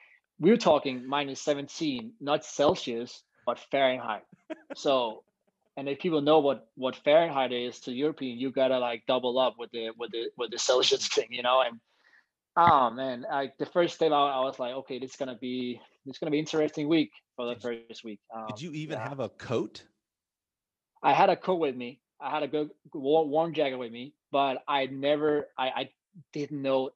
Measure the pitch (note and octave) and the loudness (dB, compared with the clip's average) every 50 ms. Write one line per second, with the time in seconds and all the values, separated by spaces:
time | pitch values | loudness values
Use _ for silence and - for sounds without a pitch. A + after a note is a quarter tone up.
0 | - _ _ _ _ _ _ - D3 F#3 A#3 A3+ - F3+ D#3 C#3 C3+ C3+ B2+ B2+ | -20 _ _ _ _ _ _ 2 6 6 6 6 6 4 4 4 2 -2 -6 -6
1 | B2 C3 C#3 C#3+ C#3+ C3+ C3+ - - D3+ D3 C#3+ C#3+ C#3 - - E3 D3+ C3 A#2+ | -6 -4 -4 -4 -2 -4 -6 -4 -2 -2 -2 -2 -4 -8 -8 -4 -4 -4 -4 -4
2 | A2+ A#2 - _ C#3 C#3+ D3 D#3 - - - - C#3+ D#3 F#3 - - B2+ A#2 A#2 | -8 -12 -14 _ -2 -2 -2 -2 -2 -4 -2 2 2 2 2 2 -2 -6 -6 -6
3 | A#2+ B2 - - - _ _ _ _ - A#2+ - - - - C#3 C3+ C3 B2+ B2+ | -6 -8 -12 -18 -20 _ _ _ _ -4 -4 -4 -6 -4 2 2 4 4 2 0
4 | A#2+ A#2 G#2+ F#2+ - _ - _ _ - D#4+ - - - - - - D3+ C3+ C3 | -4 -6 -6 -6 -10 _ -20 _ _ -16 -16 -16 -14 -16 -16 -4 0 2 2 2
5 | A#2+ A2+ A2+ - - _ _ _ _ _ _ _ _ _ _ C#3+ C#3 C#3+ C#3 - | 2 0 -4 -8 -14 _ _ _ _ _ _ _ _ _ _ -8 -6 -6 -6 -4
6 | - F3+ D#3+ D3 C#3+ D3 D#3 D#3 C#3 C#3 C3 A#2 - _ _ - B2+ B2+ A#2+ - | -2 0 0 2 4 6 6 6 6 4 2 0 -4 _ _ -6 -4 -4 -4 -2
7 | - D3 D3 E3 E3+ E3 C#3+ C#3 C3 B2 B2 B2 A#2+ B2 A2+ - - C3+ B2 B2 | 2 6 6 6 6 4 2 0 0 0 -2 -2 -4 -6 -8 -8 -10 -8 -4 -2
8 | C#3+ D#3 D3+ - C#3 B2+ A#2+ A#2+ C3 C3+ A#2+ C#3 C3 B2+ C3 B2+ B2 A#2+ A#2 A2+ | -2 -2 -2 -4 -6 -8 -6 -4 -4 -4 0 2 2 2 2 2 0 -2 -4 -4
9 | - - C3 B2+ B2 B2 A#2+ C3 C3 B2 G#2+ A#2 A#2 G#2+ - A#2 A2+ A2+ A2 A2+ | -2 0 0 0 0 0 2 2 2 2 0 -4 -8 -10 -8 -8 -6 -8 -8 -8
10 | A#2+ A2+ A2 A#2 A#2 G#2 - - A#2+ A2+ A#2 A#2 - - B2+ B2+ C3 - C3+ C3 | -10 -8 -6 -6 -6 -6 -6 -6 -8 -6 -6 -2 0 2 4 4 4 4 2 0
11 | - - - D3 A#2+ A2 B2 B2 B2 B2 B2+ C3 B2+ A#2+ A#2 A2+ - _ _ _ | 0 -2 -2 -2 -2 -2 -4 -2 0 4 4 4 4 2 -2 -8 -16 _ _ _
12 | _ _ _ _ _ _ _ _ _ _ _ F3 E3+ E3+ D#3 C#3 B2+ A#2 A2+ B2+ | _ _ _ _ _ _ _ _ _ _ _ 4 6 8 8 6 6 2 0 -2
13 | C3+ C3+ B2 A#2+ B2+ - - C#3 C#3 C3 - - D3 - - F3+ F3 E3 - - | -4 -6 -6 -6 -6 -4 -2 -2 -2 -4 -6 -8 -8 -2 2 2 2 2 0 0
14 | E3 D#3+ D3+ C#3+ C#3+ C#3+ C3+ C3 C3 C3+ B2+ - B2+ A#2+ B2+ C3+ B2+ - C3 B2 | 2 2 4 4 4 2 2 0 -2 -2 -2 -4 -6 -6 -6 -8 -8 -8 -8 -8
15 | C3 B2 - - C#3 C3 B2 A2 B2+ B2+ B2+ B2+ B2 B2 A#2+ A#2 - _ _ _ | -8 -10 -8 -8 -8 -8 -8 -8 -8 -6 -6 -4 -4 -6 -8 -10 -14 _ _ _
16 | _ C3+ B2+ - - D#3+ D3 D3+ D#3 - - D#3 D3+ D3+ - D#3+ D3+ D3 E3 D#3+ | _ -18 -12 -8 -4 -2 0 0 -2 0 0 0 0 0 0 -2 0 2 2 2
17 | D3 - _ - _ _ _ - B2 A#2+ A#2+ A2 A2 B2 A#2 A#2 A#2 A#2 A2+ - | 2 0 _ -14 _ _ _ -8 -8 -8 -8 -6 -6 -8 -8 -8 -10 -16 -20 -16
18 | - A2+ G#2 - _ - A#2 A2 A2 A2 - - D3 F3+ D3 D#3 D#3 D3+ D#3 A#2+ | -14 -14 -14 -14 _ -14 -14 -12 -10 -10 -10 -10 -12 -10 -10 -10 -10 -8 -8 -8
19 | A2 B2+ C#3+ C3+ A#2+ G2+ - - - - C3+ C#3+ G3 - - - - _ _ _ | -8 -8 -6 -6 -6 -8 -8 -12 -8 -4 -4 -4 -4 -6 -10 -16 -20 _ _ _
20 | _ _ _ _ _ _ _ _ _ _ _ _ _ _ _ _ _ _ _ _ | _ _ _ _ _ _ _ _ _ _ _ _ _ _ _ _ _ _ _ _
21 | - C#3+ C#3+ D#3 F#3+ G3 E3+ - - - F#3 E3+ D#3+ C#3 B2 B2+ B2 B2 C#3+ - | 0 2 4 6 6 4 4 2 0 -2 -2 0 0 -2 -4 -6 -10 -12 -14 -16
22 | _ _ _ _ D3 C3 C#3 D3+ D3 C3 C#3 D3+ D3+ D3 - _ _ C#3+ - D#3+ | _ _ _ _ -10 -6 -4 -4 -4 -4 -4 -4 -4 -6 -8 _ _ -16 -12 -6
23 | C3 C#3 D3+ D#3+ D#3+ C#3+ C#3 D#3 E3 E3+ D3+ D#3 D3+ C3+ C3 B2+ B2 A#2 A#2 A#2+ | 0 2 4 4 4 2 2 0 0 0 0 -2 -2 -2 -2 -4 -8 -10 -10 -12
24 | B2 D3 - _ _ _ - C#3 C#3 C3+ C3 C3+ - - C#3+ C#3 C3+ C3 C3+ C3+ | -14 -16 -16 _ _ _ 0 0 0 0 -2 -4 -4 -2 -2 -2 -2 -2 -4 -2
25 | C#3 C#3+ D3+ D3 D3+ D3+ D3 D3 C#3 - _ - C3 C3 - - C3+ - _ _ | 0 0 2 2 2 2 2 0 -2 -4 _ -4 -4 -4 -4 -4 -6 -8 _ _
26 | _ _ _ F#3 - _ - D3+ D3 C#3+ D3+ C#3 C3+ C3+ C3+ C3 C3 - - | _ _ _ -20 -20 _ -8 -8 -6 -6 -6 -4 -2 0 0 0 0 -2 -6